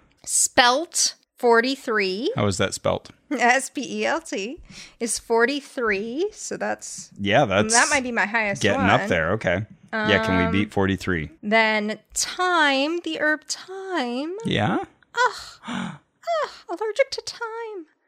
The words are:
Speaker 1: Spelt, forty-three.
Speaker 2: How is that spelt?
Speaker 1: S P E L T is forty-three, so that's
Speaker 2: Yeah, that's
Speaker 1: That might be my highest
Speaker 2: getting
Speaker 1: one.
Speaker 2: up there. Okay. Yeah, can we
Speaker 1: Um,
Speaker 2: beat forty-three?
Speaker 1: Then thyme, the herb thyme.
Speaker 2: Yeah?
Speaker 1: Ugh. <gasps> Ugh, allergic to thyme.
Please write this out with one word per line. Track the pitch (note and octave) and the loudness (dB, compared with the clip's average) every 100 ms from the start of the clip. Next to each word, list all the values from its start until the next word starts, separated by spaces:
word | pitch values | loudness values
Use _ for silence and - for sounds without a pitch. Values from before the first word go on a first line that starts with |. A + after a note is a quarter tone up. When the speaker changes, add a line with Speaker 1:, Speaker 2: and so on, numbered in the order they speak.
| _ _ | _ _
Speaker 1:
Spelt, | - - - - B3 C4 F4 - - - _ _ | -4 0 2 6 6 4 0 -2 -2 -4 _ _
forty-three. | A#3+ A#3 B3+ C#4 - G#3+ F#3+ F#3+ D#4 - | 4 6 4 0 -2 0 0 -2 -2 0
Speaker 2:
How | G#2 | 0
is | F#2 | 2
that | F#2+ | -2
spelt? | - - F2+ - - - | -2 -2 -2 -6 -18 -6
Speaker 1:
S | C4+ A#3+ C4 C4 | 0 2 2 0
P | D4 A#3 G#3 | -8 -8 -4
E | A3 | -2
L | D#4 | -2
T | - A#3+ G3+ E4+ - - - - | -4 -8 -8 -10 -16 -20 -18 -8
is | A#3 - | -6 -6
forty-three, | - A3+ A#3+ C#4+ - - A3+ G3 A3+ C4 G#4 | 0 2 2 0 -6 -4 -2 -2 -4 -4 -6
so | - - - | -6 -12 -6
that's | G#3 G#3+ - - - - | -6 -6 -10 -16 -16 -6
Speaker 2:
Yeah, | G2 C3+ C#3+ | 2 4 4
that's | G#3 G#3+ | 4 4
Speaker 1:
That | A#3 D4+ | 4 4
might | D4 | 2
be | B3 | 0
my | A3+ G#3 | -2 0
highest | A#3 G#3 G3+ | 0 -2 0
Speaker 2:
getting | G2 G2+ | 0 2
Speaker 1:
one. | - | 4
Speaker 2:
up | G#2 G2+ | 4 4
there. | F2 D#2+ | 0 0
Okay. | A2 F#2+ F2 A2 - - | 0 0 -2 -2 -12 -8
Yeah, | A3 - G3 | -2 2 2
can | - F#2 | 2 2
we | |
Speaker 1:
Um, | F#2 | 2
Speaker 2:
beat | F#2+ G#2 | 0 0
forty-three? | G#2 F#2+ F#2 - F2 D2+ - | 0 0 0 -2 -2 -4 -8
Speaker 1:
Then | G#3 A3 A3 G#3+ G#3 G#3+ _ | 0 2 2 0 -2 -8 _
thyme, | - - - F4+ E4+ D4 C4+ D4 F4 | -6 -4 -2 0 2 2 2 0 -2
the | E4 D#4 | -4 -2
herb | D4+ D4+ - | 0 -2 -4
thyme. | - - F#4+ F#4+ E4+ A#3+ B3 D#4 G4 | -12 -12 -12 -6 -4 -4 -4 -6 -6
Speaker 2:
Yeah? | A4+ - G#2 D#4+ F#4+ _ _ - | -2 0 0 -2 -4 _ _ 0
Speaker 1:
Ugh. | A#4+ - - - - | 0 0 -16 -16 -10
<gasps> | G#3+ F#3 - _ _ E5+ E5 | -8 -8 -12 _ _ -4 -4
Ugh, | B4 - - | -4 -8 -10
allergic | E4+ A4 G#4 C5 | -6 -4 0 0
to | - | -2
thyme. | - - A4+ A4+ A4+ G4+ D#4 _ | -10 -10 -10 -8 -10 -12 -14 _